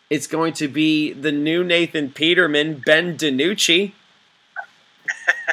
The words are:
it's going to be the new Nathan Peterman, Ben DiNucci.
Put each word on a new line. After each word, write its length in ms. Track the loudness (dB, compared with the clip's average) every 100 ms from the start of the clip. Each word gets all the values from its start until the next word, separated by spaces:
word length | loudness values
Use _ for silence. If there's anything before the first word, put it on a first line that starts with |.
| _
it's 160 | -4 -2
going 260 | -2 -2
to 140 | -2 -4
be 460 | 0 2 2 0
the 180 | -2 -2
new 320 | 0 0 0
Nathan 480 | 2 2 2 -2 -6
Peterman, 720 | 0 2 4 4 2 0 -2 2
Ben 320 | 2 2 -2
DiNucci. 760 | -2 0 0 0 2 2 0 -8 _ _ _ _ _ -18 -18 _ _ _ -12 -4 -4 -2 -4